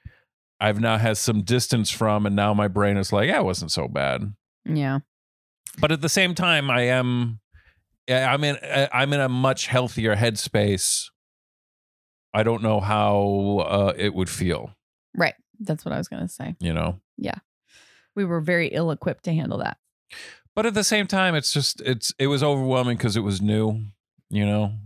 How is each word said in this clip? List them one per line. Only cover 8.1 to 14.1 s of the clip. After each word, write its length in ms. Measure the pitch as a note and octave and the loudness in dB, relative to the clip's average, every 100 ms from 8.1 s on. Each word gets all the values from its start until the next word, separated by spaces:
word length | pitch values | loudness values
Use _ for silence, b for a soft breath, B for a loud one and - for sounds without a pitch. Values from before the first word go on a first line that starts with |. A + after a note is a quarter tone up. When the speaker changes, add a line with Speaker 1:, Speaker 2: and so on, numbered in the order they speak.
| B2+ | 0
Speaker 1:
I'm 200 | C3 C#3 | 2 2
in, 140 | D3 C#3+ | 0 -2
I, 280 | C#3+ C#3 C#3 | -2 0 0
I'm 220 | B2 C#3 | 0 0
in 80 | C#3+ | 2
a 80 | C3 | 0
much 380 | B2+ C3 C3 - | 2 2 0 0
healthier 500 | B2+ B2 - A2 G#2 | 0 0 0 0 2
headspace. 880 | A#2 G#2+ - G#2+ G#2 G2 - - - _ _ _ _ _ _ _ _ _ _ _ _ | 2 0 -2 2 2 2 0 -2 -6 _ _ _ _ _ _ _ _ _ _ _ _
I 100 | G#2+ | 0
don't 180 | A2 A2+ | 2 2
know 200 | A2 G#2 | 2 2
how, 760 | G2 G#2+ G#2 G2+ G2+ G2 G2+ G2+ - | 2 2 4 2 2 2 2 0 2
uh, 280 | G2+ G2 - | 2 2 0
it 180 | G2+ | -2